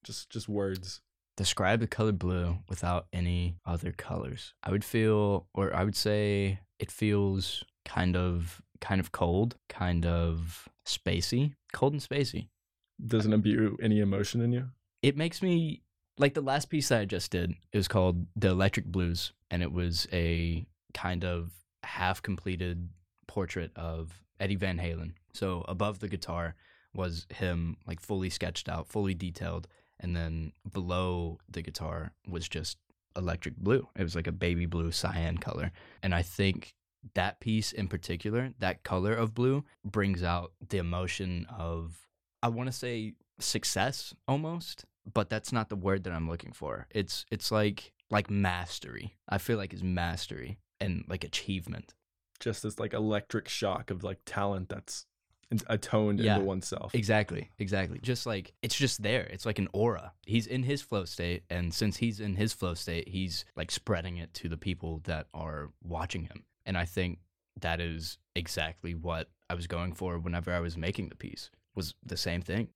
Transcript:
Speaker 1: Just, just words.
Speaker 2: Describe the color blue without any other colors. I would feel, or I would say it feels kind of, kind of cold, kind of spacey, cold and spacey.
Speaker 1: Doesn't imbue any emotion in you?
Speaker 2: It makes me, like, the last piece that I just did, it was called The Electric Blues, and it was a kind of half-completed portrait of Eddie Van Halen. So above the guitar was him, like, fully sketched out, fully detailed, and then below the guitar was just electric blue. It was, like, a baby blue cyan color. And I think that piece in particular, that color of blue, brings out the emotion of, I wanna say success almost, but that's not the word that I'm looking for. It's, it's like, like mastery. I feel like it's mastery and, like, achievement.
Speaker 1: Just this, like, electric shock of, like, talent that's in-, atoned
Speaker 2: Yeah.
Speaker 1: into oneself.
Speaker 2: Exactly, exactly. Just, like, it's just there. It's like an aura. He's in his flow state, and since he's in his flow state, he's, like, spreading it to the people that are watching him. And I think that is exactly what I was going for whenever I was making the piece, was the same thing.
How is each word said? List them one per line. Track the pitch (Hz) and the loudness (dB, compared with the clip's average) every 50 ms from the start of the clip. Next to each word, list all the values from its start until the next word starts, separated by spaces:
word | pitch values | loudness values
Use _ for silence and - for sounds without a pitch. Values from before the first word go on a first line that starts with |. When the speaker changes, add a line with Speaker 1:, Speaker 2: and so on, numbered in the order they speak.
| _ | _
Speaker 1:
Just, | - 113 - - _ | -10 -10 -10 -10 _
just | - 117 - - | -8 -8 -4 -2
words. | 104 104 98 95 95 95 90 92 - - _ _ _ _ _ _ _ - | 0 0 0 0 -2 -4 -6 -10 -12 -12 _ _ _ _ _ _ _ 0
Speaker 2:
Describe | 95 - - - 101 92 107 117 | 2 2 2 4 6 6 6 6
the | 113 107 | 4 0
color | - - 110 110 | 2 2 4 4
blue | 104 87 90 90 90 90 87 87 87 87 - - | 4 4 2 2 2 4 2 2 2 0 -2 -6
without | 95 - - 85 90 87 87 - - | -6 -2 0 0 0 0 -2 -2 -2
any | 90 87 87 87 87 87 87 85 87 _ | 0 2 2 2 2 2 0 0 -2 _
other | - 87 85 - 90 | -2 -2 0 0 -4
colors. | 82 - - - 87 87 - 65 - 123 - - _ _ - | -6 -6 -8 -6 -4 -4 -4 -6 -8 -8 -12 -14 _ _ -4
I | - | 0
would | 95 104 - | 0 0 0
feel, | - - 117 110 110 110 107 104 101 101 92 92 _ _ | 2 2 4 6 6 6 6 6 4 4 2 0 _ _
or | - 98 - - | 0 2 2 4
I | - 92 | 4 2
would | 104 98 | 2 2
say | - - 107 104 104 104 104 101 101 98 98 98 95 - _ _ _ | 2 2 4 4 4 4 4 4 4 4 2 0 0 -4 _ _ _
it | - - | -8 -8
feels | - - 113 107 104 101 101 98 95 95 92 - - - - _ _ _ _ | -2 0 2 4 4 6 4 4 4 2 0 0 -4 -6 -8 _ _ _ _
kind | - - - 90 90 90 | -4 0 2 4 4 4
of, | 90 90 90 90 87 82 85 - - - _ _ - | 4 4 2 2 0 0 -2 -6 -12 -20 _ _ -12
kind | - - 98 95 | -2 0 2 2
of | 87 - | 2 0
cold, | - - - 87 87 92 110 123 - - _ _ | 0 0 2 4 4 4 4 2 0 -6 _ _
kind | - - 92 90 87 85 82 | -6 -2 0 2 4 4 4
of | 85 85 85 85 82 82 82 82 82 82 - - - _ _ _ | 4 4 4 4 2 2 0 -2 -4 -8 -10 -16 -20 _ _ _
spacey, | - - - _ - 92 90 85 - - 120 139 151 139 _ _ _ | -4 -4 -2 _ 0 0 2 0 2 2 2 2 2 0 _ _ _
cold | - - - 139 147 | -2 2 2 2 2
and | 147 | 0
spacey. | - - 139 143 143 120 - - - - _ _ _ _ _ _ _ _ _ - - | -4 -2 0 0 0 0 0 -6 -6 -8 _ _ _ _ _ _ _ _ _ -10 -2
Speaker 1:
Doesn't | 107 - 110 104 107 107 | 2 4 4 6 6 6
imbue | 110 104 107 104 - 110 104 95 - | 6 6 6 6 6 4 4 2 2
any | - 110 107 107 | 2 4 6 6
emotion | 104 98 98 95 101 - - 120 | 6 4 4 2 2 2 2 2
in | 117 120 | 2 4
you? | 123 120 131 127 - _ _ _ _ _ | 2 2 0 -4 -8 _ _ _ _ _
Speaker 2:
It | - 143 143 143 | 4 4 4 4
makes | 156 170 165 - | 0 0 0 0
me, | 190 185 175 170 165 156 147 - _ _ _ _ _ _ _ - | 2 4 4 4 4 2 -2 -6 _ _ _ _ _ _ _ 4
like, | 143 143 143 | 4 4 4
the | 160 | 2
last | 143 135 131 147 147 - | 0 2 2 2 2 2
piece | - 156 135 - | 0 0 4 4
that | 131 113 | 4 4
I | 104 | 4
just | 95 101 90 - - | 2 0 -2 -2 0
did, | - 90 87 87 85 - - _ | 0 0 2 2 -2 -4 -8 _
it | - 107 | 2 2
was | 95 - | 2 4
called | - 104 92 92 87 87 87 - - | 4 6 6 6 6 4 0 -2 -2
The | 107 107 95 | 4 4 6
Electric | 92 92 95 98 - - - | 6 6 6 4 4 2 -2
Blues, | - 87 95 87 85 85 85 - - - _ _ _ | 0 0 2 2 2 2 0 -2 -6 -8 _ _ _
and | 87 90 87 | 0 0 0
it | 78 | 0
was | 76 90 87 87 85 85 - - - | 0 0 0 2 0 0 -2 0 2
a | 87 85 82 82 82 85 85 82 80 82 - _ _ _ _ - | 2 2 4 2 2 2 2 0 0 -2 -6 _ _ _ _ -12
kind | - - 87 90 87 87 | -4 -2 -2 0 0 0
of | 90 87 87 85 85 85 - _ _ _ _ - | 0 -2 -2 -4 -6 -10 -14 _ _ _ _ -12
half-completed | - - - 92 92 95 - - - 98 85 - 98 92 85 90 90 87 85 87 85 85 - _ _ _ _ _ - | -10 -4 2 2 2 2 2 -2 -4 -4 -2 -2 -4 -2 -2 -2 -2 -2 -4 -6 -8 -10 -16 _ _ _ _ _ -6
portrait | - 104 95 85 - 92 85 - - | -2 -2 -2 -2 -2 -4 -6 -6 -8
of | - 82 82 82 80 82 80 - - _ _ _ _ | -8 -6 -4 -4 -4 -6 -8 -12 -18 _ _ _ _
Eddie | 101 98 101 | 0 0 0
Van | 92 95 95 90 85 | 2 2 0 0 0
Halen. | 82 85 82 82 82 85 85 _ _ _ _ | 0 -2 -2 -4 -6 -8 -8 _ _ _ _
So | - 101 95 90 87 87 - | -2 -2 0 0 -2 -4 -4
above | 95 90 101 104 107 92 | -2 0 0 0 0 -2
the | - 98 | -6 -6
guitar | 98 90 - - 85 87 85 82 80 _ _ - - _ _ _ _ | -6 -6 -4 -4 -4 -2 -2 -4 -4 _ _ -20 -20 _ _ _ _
was | - 92 90 85 82 - _ | -4 -2 -2 -2 -4 -8 _
him, | - - 95 90 87 85 82 85 85 - - - | -8 -2 0 0 2 2 0 -2 -2 -6 -8 -10
like, | 90 85 | -8 -8
fully | - - 107 95 92 90 | -4 -2 -2 0 0 -2
sketched | - - - 85 85 - - - | -2 -2 -2 -2 -2 -4 -6 -4
out, | 85 85 80 - | -6 -6 -6 -4
fully | - 110 101 98 95 | -2 0 0 0 0
detailed, | 82 87 87 85 - - 85 85 85 82 - _ _ _ _ _ _ | 0 -2 -6 -4 -4 -4 -4 -4 -4 -6 -10 _ _ _ _ _ _
and | - 90 87 | -4 -2 0
then | 82 82 80 80 82 80 76 - _ _ - | 0 0 0 -2 -2 -4 -6 -8 _ _ -8
below | - 101 90 87 90 90 92 90 90 87 85 82 80 - _ - | -6 -4 -2 0 2 2 2 2 0 0 -2 -4 -6 -8 _ -12
the | - 87 | -10 -8
guitar | 82 82 82 - 82 80 82 82 80 80 - _ _ - | -8 -8 -8 -6 -6 -4 -4 -6 -6 -8 -12 _ _ -8
was | 90 85 82 - | -6 -6 -4 -4
just | - 78 80 - - _ _ _ _ _ _ _ _ | -4 -4 -4 -4 -8 _ _ _ _ _ _ _ _
electric | - 92 87 82 87 - 82 - - | -4 -2 0 -2 -2 -4 -8 -6 -2
blue. | 92 98 120 135 - - _ | 2 4 4 4 2 -2 _
It | - 95 | -4 -4
was, | 82 87 | -2 -2
like, | 87 82 85 | -2 -2 -2
a | |
baby | 82 90 - 87 87 85 85 | -2 0 0 2 2 2 0
blue | 85 85 85 82 82 | 0 0 0 0 0
cyan | 82 - - 85 - 87 82 82 85 85 | 0 0 0 0 0 0 0 0 -2 -2
color. | 82 - - - 85 90 - - - - - - | -4 -4 -4 -2 -4 -4 -6 -8 -20 -20 -16 -4
And | - 98 90 | -2 0 2
I | 85 | 2
think | 85 - - - 98 95 92 - - - - _ _ _ _ _ - 104 _ | 0 0 0 2 4 4 4 2 -4 -12 -20 _ _ _ _ _ -20 -6 _
that | - 90 98 - _ | 0 0 0 -2 _
piece | - 110 110 110 104 - | -2 0 2 2 2 0
in | - - 101 90 | -2 -2 -2 -2
particular, | - 92 - - 87 87 - 107 107 120 127 131 - 120 | -2 -6 -4 -4 -4 -2 -2 -2 0 0 -2 -2 -4 -2
that | 110 92 87 - _ | -2 -2 -2 -2 _
color | - 92 92 92 104 113 | -2 0 0 2 2 2
of | 113 113 110 110 | 2 0 0 0
blue, | 117 120 127 135 143 143 _ _ _ _ | 2 2 2 2 2 -2 _ _ _ _
brings | 104 101 107 98 98 95 87 90 | -2 0 2 2 2 2 2 2
out | 87 87 87 87 87 _ _ - - | 0 0 0 -2 -6 _ _ -10 -2
the | - 98 | -2 0
emotion | 85 85 87 90 92 92 - - 98 90 90 87 87 - | 0 0 0 -2 -2 -2 -2 -4 -2 -2 -2 -4 -4 -6
of, | - - 82 82 85 82 82 80 80 - - _ _ _ _ _ _ _ | -8 -6 -6 -4 -4 -4 -6 -8 -12 -14 -20 _ _ _ _ _ _ _
I | - 120 | -2 0
wanna | 117 113 123 131 | 0 0 -4 -4
say | 127 - - 123 120 113 110 107 - _ _ _ _ - | -4 -4 -4 -4 -4 -2 -4 -6 -8 _ _ _ _ -6
success | - - - 104 - - - 92 98 131 151 - - - - _ _ - | -4 -2 -2 0 0 0 2 2 2 2 0 -4 -8 -12 -14 _ _ 0
almost, | 135 143 156 156 170 175 165 - - - - _ _ _ _ 104 | 2 2 2 -2 -4 -6 -6 -10 -12 -14 -16 _ _ _ _ -2
but | - 113 104 - | 0 0 2 2
that's | 117 110 - - | 0 -4 -2 0
not | - 120 110 - | 0 0 0 0
the | 107 | -4
word | 98 90 98 95 98 90 | 0 2 2 2 2 0
that | 92 87 | -2 -4
I'm | 82 82 80 | -2 -2 -2
looking | 85 85 - - - | -2 -4 -8 -12 -12
for. | - 78 73 60 - - _ | -8 -6 -6 -6 -6 -8 _
It's, | - 107 98 - - - - _ | -2 -2 -2 0 -2 -8 -4 _
it's | - 107 - - | -6 -4 -2 0
like, | 110 107 107 104 104 - - - _ _ _ _ | 2 4 4 4 2 -2 -10 -16 _ _ _ _
like | - 104 104 - | 2 2 2 2
mastery. | 104 101 98 92 90 87 90 - - - - - 57 - - - - _ _ - | 2 4 4 4 2 0 -4 -6 -8 -10 -10 -10 -10 -10 -10 -10 -12 _ _ -2
I | - 98 | -2 -2
feel | - - 117 107 | 0 0 0 0
like | 98 92 92 | -2 -6 -6
it's | 92 92 | -4 -2
mastery | 92 90 90 87 85 85 - - - - - 64 64 101 - _ _ _ _ | 0 0 2 0 0 -2 -4 -6 -8 -8 -10 -8 -10 -10 -12 _ _ _ _
and, | - 98 87 85 - - | -2 -2 -2 -2 -4 -4
like, | 90 95 - | -6 -6 -6
achievement. | 82 - - - - 95 92 85 - - - - - - _ _ _ _ _ _ _ _ - | -4 -4 -4 -2 -2 -4 -4 -4 -6 -8 -10 -10 -14 -20 _ _ _ _ _ _ _ _ -6
Speaker 1:
Just | - 120 104 - - | -4 -4 -4 -2 -4
this, | 107 104 - | -6 -4 -4
like, | 110 104 - | -4 -2 0
electric | 113 107 107 107 104 - _ - 110 - - | 0 2 2 2 0 0 _ -4 -4 -2 -2
shock | - - - 101 95 - - - | -4 -2 0 0 0 -2 -4 -4
of, | 98 90 92 | -6 -4 -4
like, | 95 95 - _ | -6 -8 -8 _
talent | - - - 101 101 98 95 92 - | -8 -4 -2 0 0 0 -2 -4 -6
that's | 101 - - - - - - _ _ _ _ _ _ _ _ _ | -8 -10 -8 -10 -12 -12 -12 _ _ _ _ _ _ _ _ _
in-, | 113 107 - - | -2 -2 0 0
atoned | 117 107 - - - 110 107 104 104 101 | -2 -2 0 2 2 4 4 4 4 4
Speaker 2:
Yeah. | 110 107 104 | 4 4 6
Speaker 1:
into | 101 98 | 4 4
oneself. | 98 95 95 - - - - - 107 - | 2 0 -2 -4 -4 -6 -6 -6 -2 -2
Speaker 2:
Exactly, | 120 107 98 110 107 104 - - 98 - - _ - | 0 2 4 4 4 4 2 -2 -6 -6 -8 _ -6
exactly. | 107 95 98 98 95 87 85 - | -2 0 0 0 0 -2 -4 -6
Just, | - 127 123 117 - | -4 -2 -2 -2 -2
like, | 120 110 98 92 - _ _ | -4 -4 -4 -6 -8 _ _
it's | - 110 - | -4 -2 0
just | - 139 127 - - 107 | 2 2 2 2 0 0
there. | 101 117 123 - | 0 2 0 0
It's | - - 98 - | -4 -8 -6 -4
like | 113 107 - | -2 0 0
an | 98 - - | 0 0 2
aura. | 95 110 117 107 87 90 90 - _ - | 2 4 4 2 0 -6 -12 -16 _ -6
He's | - 107 117 107 101 | 0 2 2 2 2
in | 120 127 127 | -2 -2 0
his | 127 143 135 | 0 0 -2
flow | - - 117 101 90 | -2 -2 -2 -2 -2
state, | 82 - - 87 87 87 87 - _ | -2 -6 -4 -2 -2 -2 -2 -4 _
and | 87 90 87 87 87 | -2 0 0 0 0
since | - 110 104 95 - | 2 0 0 2 2
he's | 117 117 107 101 | 0 0 0 -2
in | 107 104 95 | -2 -2 0
his | 95 107 110 - | 2 2 0 0
flow | - - 90 85 | -2 -2 -2 -2
state, | 82 - - 85 85 - - | -4 -4 -4 -4 -4 -4 -4
he's, | - 92 92 92 80 - - - _ | -2 -2 -2 -2 -2 -6 -6 -8 _
like, | - 82 - | -8 -6 -4
spreading | - - _ - 104 85 85 90 87 87 | -4 -6 _ -2 -2 -2 -2 -4 -6 -8
it | 82 - _ | -8 -10 _
to | - - 87 | -8 -6 -6
the | 80 78 | -6 -4
people | - 101 90 87 - 82 82 78 78 | -2 -4 -4 -2 -4 -6 -6 -6 -4
that | - 82 78 76 _ - | -4 -4 -4 -4 _ -10
are | 80 80 80 76 73 73 73 - _ | -8 -8 -6 -6 -8 -8 -10 -14 _
watching | - 87 87 - 92 - - 92 82 | -10 -8 -6 -6 -4 -4 -6 -6 -8
him. | 80 - - - _ _ _ _ | -8 -10 -16 -18 _ _ _ _
And | 95 95 87 | -4 -2 -2
I | 87 | -2
think | 85 - 98 92 90 87 87 _ _ _ _ _ _ _ - | -2 0 -2 -2 -2 -2 -6 _ _ _ _ _ _ _ -4
that | - 82 82 85 | -2 -2 0 0
is | 87 85 82 80 80 82 - _ _ _ _ | -2 -4 -4 -4 -6 -8 -10 _ _ _ _
exactly | 90 85 82 - - 78 80 85 _ - 87 87 | -6 -6 -4 -2 -2 -2 -4 -6 _ -8 -6 -6
what | 82 78 87 82 80 80 _ _ _ _ _ | -4 -4 -4 -4 -4 -4 _ _ _ _ _
I | 87 | -6
was | 87 87 82 | -6 -4 -4
going | 87 85 87 90 82 | -4 -4 -4 -4 -4
for | - 95 92 85 85 | -4 -4 -4 -4 -4
whenever | 82 90 85 87 85 - 87 | -4 -2 -2 -2 -2 0 -2
I | 87 | -2
was | 85 85 82 87 | -2 -2 -4 -4
making | 80 87 101 - 98 73 | -4 -4 -2 -4 -6 -8
the | - | -8
piece, | - - - - - - - _ _ _ _ _ | -12 -12 -12 -12 -12 -16 -18 _ _ _ _ _
was | 101 87 80 - _ - | -6 -6 -6 -8 _ -10
the | - 92 90 | -8 -6 -4
same | - - 85 90 | -2 -2 -2 -2
thing. | 87 - 87 107 117 85 _ | -2 -2 -2 -2 -2 -4 _